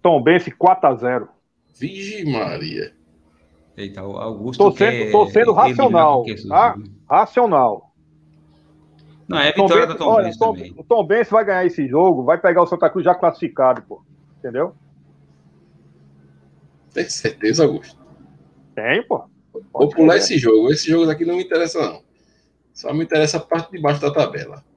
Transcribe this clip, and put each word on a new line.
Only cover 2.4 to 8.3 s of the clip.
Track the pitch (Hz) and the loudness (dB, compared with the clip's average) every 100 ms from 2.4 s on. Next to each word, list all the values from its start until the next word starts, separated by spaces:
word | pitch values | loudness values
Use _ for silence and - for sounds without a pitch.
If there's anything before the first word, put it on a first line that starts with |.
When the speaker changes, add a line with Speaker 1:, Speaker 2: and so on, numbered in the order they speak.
| 90 - 80 71 - _ _ _ _ _ _ _ _ - | -4 -8 -10 -12 -14 _ _ _ _ _ _ _ _ -18
Speaker 3:
Eita, | 101 98 | -16 -14
o | 98 101 | -14 -12
Augusto | 110 107 113 127 | -12 -10 -12 2
Speaker 1:
Tô | 196 - | 2 4
sendo, | 208 | 0
Speaker 3:
quer | 120 220 | 0 0
Speaker 1:
tô | 208 202 | 2 2
sendo | 208 233 | 2 2
Speaker 3:
eliminar | 180 254 | 4 2
Speaker 1:
racional, | 127 262 175 156 135 | 2 2 4 4 2
Speaker 3:
o | 117 | -2
Jesus, | 101 - | -10 0
Speaker 1:
tá? | 160 233 101 | 2 2 -2
Speaker 3:
né? | - - _ | -16 -20 _
Speaker 1:
Racional. | 165 214 - 240 151 123 95 _ _ _ _ _ | 0 2 0 2 2 2 -2 _ _ _ _ _